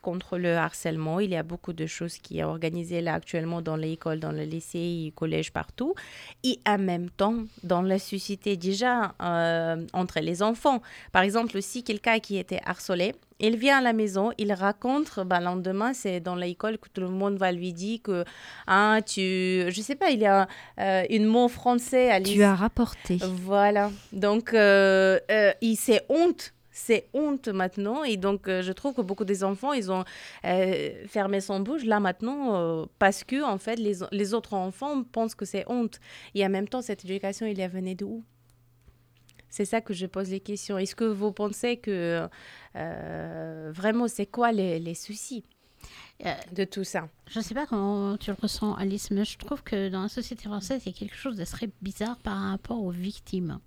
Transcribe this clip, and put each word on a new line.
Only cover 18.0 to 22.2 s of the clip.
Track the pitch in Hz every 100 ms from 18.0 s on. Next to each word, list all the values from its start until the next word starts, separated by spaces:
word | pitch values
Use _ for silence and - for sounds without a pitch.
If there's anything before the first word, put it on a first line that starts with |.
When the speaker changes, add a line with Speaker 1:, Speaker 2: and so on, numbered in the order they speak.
Speaker 1:
que, | - 180 175 - - - -
ah, | 190 208 220 214
tu, | - 190 185 185 185 180
je | 185
sais | 214 285
pas, | 381
il | 247
y | 208
a, | 196 190 - - -
euh, | 196 190 185
un | 220 214
mot | 226 240
français, | 247 247 240 247 254 254
Alice. | 196